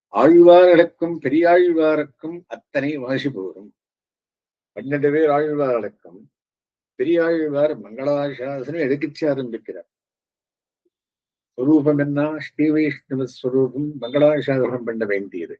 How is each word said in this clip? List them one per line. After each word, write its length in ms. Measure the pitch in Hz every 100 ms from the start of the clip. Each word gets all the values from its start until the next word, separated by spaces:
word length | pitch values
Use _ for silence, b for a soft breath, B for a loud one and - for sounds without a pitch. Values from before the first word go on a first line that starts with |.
| _
ஆழ்வார்களுக்கும் 1000 | 104 143 175 175 175 180 165 170 - 170 165
பெரியாழ்வாருக்கும் 1120 | 139 151 170 175 180 160 156 151 139 _ 160 175 -
அத்தனை 440 | 113 _ 143 139 151
வாசி 340 | 127 135 139 104
போரும். 340 | 95 92 104 _ _ _ _ _ _ _ _ _ _ 104
பன்னெண்டு 360 | 131 147 143
பேர் 220 | 151 156 143
ஆழ்வார்களுக்கும் 840 | 151 147 135 120 101 - 85 95 127 _ _ _ _ _ _ -
பெரியாழ்வார் 760 | 135 170 165 165 151 143 151 120
மங்களாசாசனம் 1040 | 104 113 139 143 143 127 131 139 127 170 135
எடுக்கச்சு 380 | 143 151 - 156
ஆரம்பிக்கிறார். 600 | 135 123 110 - 90 - _ _ _ _ _ _ _ _ _ _ _ _ _ _ _ _ -
ஸ்வரூபம் 420 | 135 156 143 147
என்ன? 160 | 143 143 151 156
ஸ்ரீ 260 | - - 151
வைஷ்ணவ 560 | 151 151 143 _ 131 127
ஸ்வரூபம் 560 | - 127 131 131 131 151 143
மங்களாசாசனம் 840 | 117 143 147 147 135 135 120 123 117
பண்ண 160 | 113 104
வேண்டியது. 500 | 101 98 90 80 -